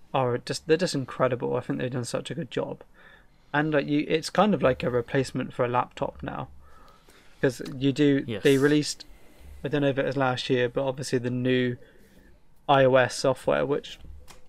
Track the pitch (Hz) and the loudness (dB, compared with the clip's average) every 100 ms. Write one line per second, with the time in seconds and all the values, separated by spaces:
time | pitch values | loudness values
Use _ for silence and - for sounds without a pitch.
0 | - 135 127 120 - 135 - 160 180 143 | -4 -2 0 -2 -6 -6 0 0 0 -2
1 | 127 - 127 123 135 131 - 143 127 127 | -4 -2 0 0 -4 -4 -4 -4 -4 -6
2 | 120 139 139 143 139 - 139 - - - | -6 -6 -6 -10 -8 -6 -6 -8 -16 -20
3 | - - - _ _ 143 156 147 147 147 | -20 -20 -20 _ _ -2 2 0 2 0
4 | 147 160 - - 208 156 135 123 127 120 | 0 -2 0 2 4 4 2 0 -2 -2
5 | - 139 127 127 120 - 123 123 - - | -2 -2 -2 -4 -6 -4 -2 -2 -2 -6
6 | - - 139 - - - - - - - | -8 -8 -10 -10 -12 -16 -20 -20 -20 -20
7 | - - - - 139 123 - 135 135 131 | -20 -20 -20 -2 -2 -2 -8 -2 0 4
8 | 143 139 131 101 147 135 147 151 147 - | 4 4 0 0 4 4 4 4 0 -6
9 | - - - - - - 139 147 143 131 | -14 -20 -20 -20 -20 -10 -4 0 2 0
10 | 139 135 131 123 - 127 120 139 135 131 | 0 0 0 0 0 0 0 -2 -4 -4
11 | 127 131 123 123 127 127 123 - - - | -2 -2 -2 -2 0 2 0 -4 -12 -20
12 | - - - - - - - 139 131 131 | -20 -20 -20 -20 -20 -4 4 6 8 6
13 | 120 - 135 127 - 143 139 143 - - | 4 0 -2 0 0 0 0 -2 -6 -16
14 | - - - - | -18 -18 -18 -20